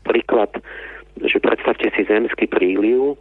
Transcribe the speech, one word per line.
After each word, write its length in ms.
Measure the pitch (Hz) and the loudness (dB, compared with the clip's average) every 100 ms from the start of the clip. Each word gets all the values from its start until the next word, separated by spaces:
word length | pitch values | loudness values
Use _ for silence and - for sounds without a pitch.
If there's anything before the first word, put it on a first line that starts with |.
príklad, 500 | - 117 - 117 101 123 - - - - - - | -2 -2 2 0 0 -4 -14 -16 -16 -18 -20 -6
že 180 | - - | -2 0
predstavte 540 | - 113 - 113 110 | 0 0 -2 0 -2
si 100 | - | -2
zemský 440 | 98 107 120 - - | 2 2 2 -2 0
príliv 720 | 110 92 95 107 127 139 143 | 2 2 2 2 2 2 -2